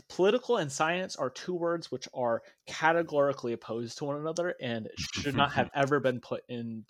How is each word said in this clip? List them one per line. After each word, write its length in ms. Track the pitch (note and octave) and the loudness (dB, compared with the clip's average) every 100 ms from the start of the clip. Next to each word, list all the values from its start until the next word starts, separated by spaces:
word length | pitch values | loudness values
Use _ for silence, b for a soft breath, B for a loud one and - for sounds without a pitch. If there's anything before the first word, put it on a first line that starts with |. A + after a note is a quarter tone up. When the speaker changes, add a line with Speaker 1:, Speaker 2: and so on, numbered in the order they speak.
| - | -8
Speaker 1:
political 500 | - F#3 A#3+ B3 A#3 | 2 4 4 2 0
and 140 | D3+ | 0
science 440 | C3+ D#3+ F3+ F#3+ - | 0 0 0 -4 -4
are 140 | C3+ | -4
two 240 | - - F3 | -4 -6 -2
words 360 | E3+ E3+ E3 | 0 -2 -4
which 160 | B2+ - | -8 -8
are 300 | - B2 A2+ - B - | -2 0 0 -2 B -12
categorically 840 | - D#3+ E3 E3 D3 C#3 C3+ A#2+ | 2 4 4 2 4 2 2 -2
opposed 440 | A#2 - A#2 A#2 - | -4 -4 -6 -6 -6
to 80 | C#3+ | -6
one 120 | D3 | -4
another 380 | D#3 D#3+ E3+ - | -4 -2 -2 -2
and 280 | B2+ A#2 A2 - | -4 -4 -6 -8
should 400 | - - C#3+ C#3 | -8 -4 -2 2
not 180 | C#3+ | 2
have 160 | C#3 B2 | 2 0
Speaker 2:
<laughs> 60 | C#3+ | 2
Speaker 1:
ever 240 | C#3 C#3+ | 4 4
been 220 | C3 B2 | 4 0
put 220 | - B2 - | -4 -8 -6
in, 380 | B2 A#2 A2+ G#2+ | -8 -6 -8 -12